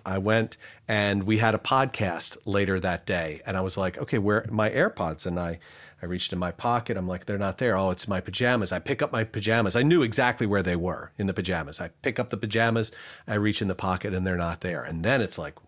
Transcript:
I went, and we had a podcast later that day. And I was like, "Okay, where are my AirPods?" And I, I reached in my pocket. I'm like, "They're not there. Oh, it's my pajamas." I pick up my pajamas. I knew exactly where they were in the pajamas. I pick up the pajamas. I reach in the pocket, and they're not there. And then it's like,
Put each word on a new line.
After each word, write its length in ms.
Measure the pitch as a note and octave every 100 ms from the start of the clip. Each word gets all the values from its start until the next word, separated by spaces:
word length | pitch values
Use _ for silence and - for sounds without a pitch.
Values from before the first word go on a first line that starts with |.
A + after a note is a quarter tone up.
I 120 | - F#2+
went, 380 | G2 A2+ G#2+ - - - -
and 360 | G#2+ G2+ G2+
we 140 | G2 A2
had 160 | A2+
a 40 | G#2
podcast 800 | - C3+ C3+ - G2 E2 - - -
later 340 | G2+ G2 F#2+
that 240 | F2+ E2+ -
day. 360 | F2+ D#2+ D2 -
And 100 | F#2+
I 40 |
was 160 | F#2+ G2
like, 220 | F#2+ -
"Okay, 200 | - A#2+
where 200 | G2+ G#2+
are 60 | G#2
my 180 | G#2+ G#2+
AirPods?" 540 | C3 F3 - E2+ D#2
And 160 | F#2 F2
I, 180 | E2+ E2 - - - -
I 40 | F2
reached 280 | F2+ -
in 40 | F2+
my 120 | F2+
pocket. 480 | - A#2+ A#2+ A#2 G2+
I'm 100 | F2+
like, 160 | F2+
"They're 140 | - G2+
not 180 | G2 F#2+
there. 220 | B2 F#2+
Oh, 120 | F#2+
it's 160 | F2+ -
my 140 | F#2
pajamas." 520 | F#2+ F#2 B2 B2 F#2+
I 60 | F2+
pick 220 | - C3+
up 100 | C#3+
my 140 | A#2+
pajamas. 500 | A2 A2 G#2 A2+ G#2
I 80 | A2+
knew 200 | C#3 E3+
exactly 440 | A#2+ A2 B2 A#2+ G#2+
where 160 | G2+
they 140 | F2+ F2
were 360 | F2+ D2+ - -
in 120 | G2
the 60 |
pajamas. 460 | F2+ F2 F2 D2 -
I 80 | E2 -
pick 160 | C#3 A#2+
up 80 | A#2+
the 80 | G2+
pajamas. 560 | A2 A2 A2+ A2+ A2+ - - - -
I 80 | G#2
reach 260 | G#2 G2+
in 60 | G2
the 60 |
pocket, 380 | F#2 F#2+ F#2 G2+
and 140 | F#2 F#2
they're 100 | F2+
not 240 | E2+ E2
there. 220 | F#2 D#2
And 200 | B1+ E2
then 200 | F#2 C3
it's 160 | G2+ -
like, 160 | D2 -